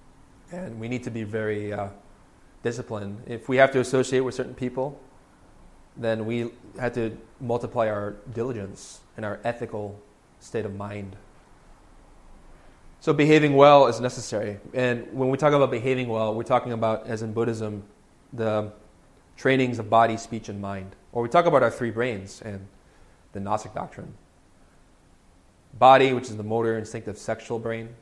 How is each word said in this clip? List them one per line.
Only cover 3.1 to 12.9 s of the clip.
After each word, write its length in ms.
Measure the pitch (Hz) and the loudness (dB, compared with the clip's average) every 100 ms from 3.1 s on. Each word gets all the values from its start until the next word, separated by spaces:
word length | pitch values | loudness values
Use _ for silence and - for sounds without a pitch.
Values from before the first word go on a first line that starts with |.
| 104 127 | -12 -12
If 220 | 120 - | -10 0
we 100 | 131 | 4
have 140 | 135 | 6
to 80 | 135 | 6
associate 400 | 123 131 127 131 | 2 0 2 0
with 140 | 131 117 | 0 -4
certain 180 | 127 | -8
people, 460 | 123 123 127 135 143 - - _ _ - - - - - - | -6 -6 -4 -6 -8 -20 -20 _ _ -20 -20 -20 -20 -20 -8
then 280 | 117 110 110 | -4 -2 -2
we 260 | 120 117 - - - | -4 -6 -10 -20 -8
had 140 | 123 | -6
to 240 | 120 113 - - - | -4 -4 -6 -16 -12
multiply 500 | 127 117 117 123 110 | -4 -4 -2 -2 -2
our 260 | 104 104 101 - | -2 -6 -10 -12
diligence 680 | 113 123 113 98 - - - - - | -6 -6 -6 -10 -12 -18 -20 -20 -12
and 100 | 107 | -10
our 140 | 101 | -6
ethical 560 | 117 120 113 107 104 98 - _ _ _ | -6 -6 -8 -8 -10 -12 -20 _ _ _
state 260 | - 117 104 | -10 -6 -6
of 100 | 98 | -8
mind. 400 | 101 104 98 98 - - _ - - - - - - - - - - - - - - | -10 -10 -12 -16 -20 -20 _ -20 -20 -20 -20 -20 -20 -20 -20 -20 -20 -20 -20 -20 -20